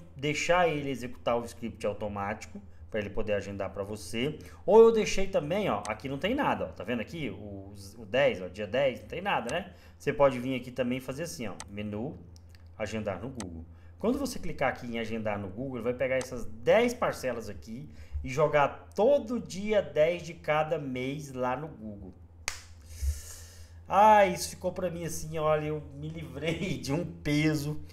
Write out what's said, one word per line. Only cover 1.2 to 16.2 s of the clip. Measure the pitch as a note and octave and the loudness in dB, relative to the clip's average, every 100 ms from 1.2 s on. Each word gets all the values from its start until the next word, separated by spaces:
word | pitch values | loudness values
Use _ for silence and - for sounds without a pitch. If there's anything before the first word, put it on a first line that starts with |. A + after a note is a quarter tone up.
| - A#2+ | 0 0
o | A2+ | 0
script | - A#2 F2 G#2+ | -8 -10 -4 -4
automático, | G2 G#2 G2+ G2+ A2 - G3+ - - - | -2 -4 -4 -4 -4 -8 -14 -16 -16 -8
pra | A2 | -4
ele | G2+ | -2
poder | G2+ G#2 | 0 0
agendar | G2+ F#2+ G2+ F#2+ | 0 -2 -6 -6
pra | G2 | -6
você. | G2 G#2+ - A2+ C3+ D3+ - - - | -6 -8 -6 -2 -2 -4 -12 -6 8
Ou | G#3+ | 10
eu | A3+ | 12
deixei | A3+ G3 - F#3+ | 10 2 2 2
também, | F#3 D3 F#3+ F3+ | 2 0 0 2
ó, | G#2 G#2 | 0 -2
aqui | A2 C3 | -6 -6
não | C#3 | -2
tem | F#3 C#4 | 0 2
nada, | D3+ G#2+ F2+ | 2 0 -2
ó, | |
tá | - | -6
vendo | F#2 A#2+ | -4 -4
aqui? | G#2+ E3+ C3 | -4 -6 -6
O, | G2 G#2 G2 F#2+ G2 G2 - | -6 -10 -12 -12 -14 -14 -14
o | G#2 | -2
dez, | A#2+ C#3 F#2 | 4 4 2
ó, | F2+ | -4
dia | F2+ G#2 | -6 -4
dez, | B2 C#3 A2 | 0 0 0
não | - | -8
tem | D#3 | -6
nada, | G3 D#3 A#2 | 0 0 0
né? | E3 G3 - - - | -4 -6 -12 -20 -8
Você | C#3+ | -2
pode | B2+ C#3 B2 | 4 4 4
vir | B2 B2+ | -2 -4
aqui | A#2+ | -4
também | A#2+ B2 B2+ | -4 -2 -2
e | |
fazer | B2+ C3+ | -4 -6
assim, | E3+ - A2+ | -6 -6 -8
ó, | E2+ - | -8 -10
menu, | G2+ G#2 G#2+ C3 - - - - - - - | -8 -6 -4 -6 -8 -16 -20 -20 -20 -16 -8
agendar | G#2+ A2 G#2 F2 | -6 -4 -4 -4
no | A2+ | -6
Google. | B2 F#2+ E2 D#2+ - - - | -8 -10 -10 -14 -16 -20 -4
Quando | G3+ C#4+ | -2 0
você | C#4 - | -2 -4
clicar | F#3 - C3 | -4 0 0
aqui | B2 A#2+ | -2 -6
em | A#2 | -6
agendar | G#2+ A2+ G#2+ G2+ | -4 -4 -2 -4
no | G2 | -4
Google, | F#2+ C3+ B2 | -6 -6 -4
ele | A2+ | -4
vai | |
pegar | B2 C3 | 0 0
essas | C3 | 0